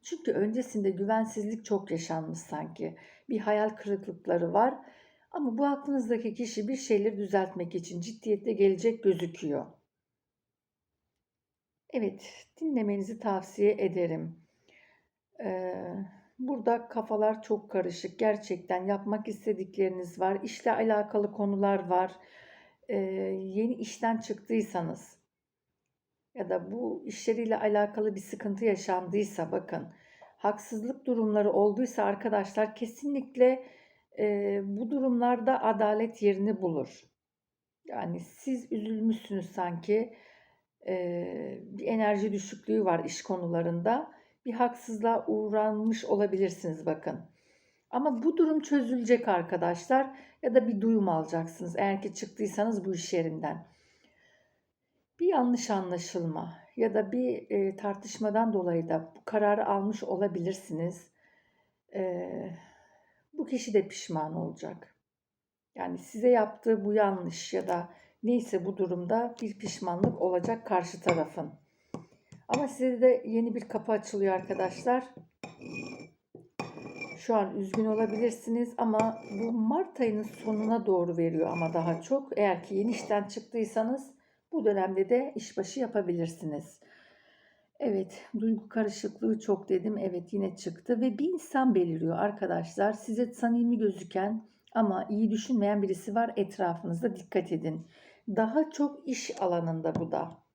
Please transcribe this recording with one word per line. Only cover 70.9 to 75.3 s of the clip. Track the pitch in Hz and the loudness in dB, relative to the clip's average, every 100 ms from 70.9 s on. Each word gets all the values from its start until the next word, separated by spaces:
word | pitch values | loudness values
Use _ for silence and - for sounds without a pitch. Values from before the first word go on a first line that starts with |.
| - | -4
tarafın. | - 165 156 - 156 - _ _ _ - - _ _ - - | 0 2 0 -4 -10 -10 _ _ _ -16 -16 _ _ -20 -4
Ama | 247 285 | -2 -2
size | - 254 247 | 0 0 6
de | 254 247 - | 6 6 2
yeni | 226 233 | 0 0
bir | 233 - | -2 -4
kapı | 214 - | -6 -2
açılıyor | 214 214 208 196 | -2 -2 0 2
arkadaşlar. | 185 - 185 185 185 254 254 254 - - | 2 -2 -2 -2 -2 2 2 0 -16 -20